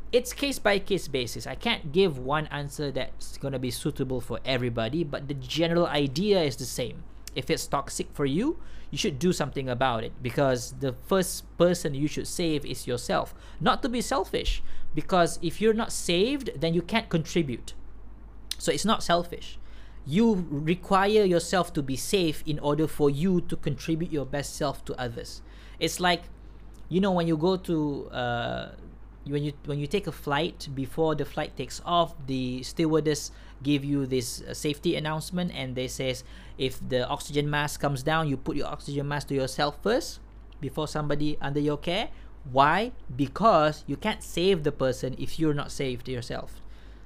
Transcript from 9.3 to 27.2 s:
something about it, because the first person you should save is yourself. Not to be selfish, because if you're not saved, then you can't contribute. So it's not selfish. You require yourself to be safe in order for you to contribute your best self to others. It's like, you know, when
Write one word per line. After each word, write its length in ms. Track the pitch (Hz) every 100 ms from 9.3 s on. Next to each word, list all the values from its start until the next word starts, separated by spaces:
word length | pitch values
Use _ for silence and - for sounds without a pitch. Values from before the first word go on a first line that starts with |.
something 360 | 170 143 147 131
about 320 | 123 131 117
it, 100 | 117 -
because 540 | 120 147 139 123 117 -
the 120 | 135 120 -
first 400 | 190 180 - - -
person 380 | 175 175 160
you 140 | 135 147
should 180 | - -
save 400 | - 165 147 -
is 200 | 127 -
yourself. 460 | 123 - 180 - - - -
Not 200 | 175 -
to 60 | 269
be 120 | 240
selfish, 640 | 202 277 381 - - - - - -
because 440 | - - 185 170 -
if 200 | 170 -
you're 120 | 214
not 200 | 214 -
saved, 580 | - - 175 233 285 220 139
then 180 | 160
you 80 | 175
can't 260 | 170 220 -
contribute. 680 | 170 151 180 143 113 - - - - - - - - - -
So 140 | -
it's 120 | 143
not 200 | 202 214
selfish. 540 | - 175 175 160 - - - - - -
You 420 | 131 170 233 190 165
require 720 | 147 156 185 - 190 202 214
yourself 480 | 196 170 - 185 170
to 80 | 160
be 140 | 135 131
safe 460 | - 202 165 -
in 140 | - 147
order 280 | 143 147 156
for 220 | - 147
you 320 | 139 190 180
to 140 | - 165
contribute 540 | 165 127 - 160 180
your 160 | 151 131
best 300 | 143 135 -
self 280 | 143 - -
to 140 | -
others. 400 | 123 117 110 - - - - -
It's 220 | 165 170
like, 240 | 180 175 - - - - - - -
you 120 | 170
know, 120 | 196
when 160 | 180